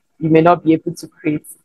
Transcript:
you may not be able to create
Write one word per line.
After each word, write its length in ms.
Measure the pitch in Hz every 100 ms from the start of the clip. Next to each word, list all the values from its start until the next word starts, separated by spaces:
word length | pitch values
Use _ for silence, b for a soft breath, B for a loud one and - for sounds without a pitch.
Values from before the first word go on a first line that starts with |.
| _ _
you 100 | 156
may 120 | 160
not 220 | 165 175
be 100 | 156
able 200 | 160 175 165
to 120 | 160
create 400 | _ 160 151 - -